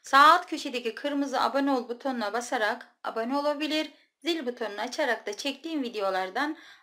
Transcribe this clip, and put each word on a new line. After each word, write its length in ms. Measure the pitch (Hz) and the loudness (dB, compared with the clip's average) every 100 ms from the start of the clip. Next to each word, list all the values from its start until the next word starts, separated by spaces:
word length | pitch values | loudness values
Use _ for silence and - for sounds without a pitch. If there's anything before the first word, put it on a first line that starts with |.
Sağ 320 | - 277 294 | 4 8 10
alt 120 | 349 - | 8 4
köşedeki 500 | 302 294 240 226 - | -6 -4 -4 -4 -4
kırmızı 460 | 285 285 277 254 | -2 0 0 2
abone 300 | 233 269 277 | 2 2 2
ol 180 | 262 226 | 0 -2
butonuna 440 | 240 269 247 202 | -6 -6 -4 -2
basarak 600 | 226 240 247 208 240 - _ | -4 -2 -2 0 -2 -10 _
abone 340 | - 226 233 277 | -8 -4 -2 0
olabilir, 540 | 294 294 302 311 311 - _ _ | 0 -2 -2 -2 -4 -10 _ _
zil 280 | 302 330 247 | -4 -2 -4
butonunu 360 | 247 214 202 | -6 -6 -6
açarak 460 | 247 - 269 220 202 | -6 -2 -2 -2 -4
da 100 | 202 | -6
çektiğim 460 | 277 277 330 311 | -6 -6 -6 -4
videolardan 720 | 240 214 196 185 185 226 302 311 - - | -4 -2 -2 0 -2 -2 -4 -4 -14 -20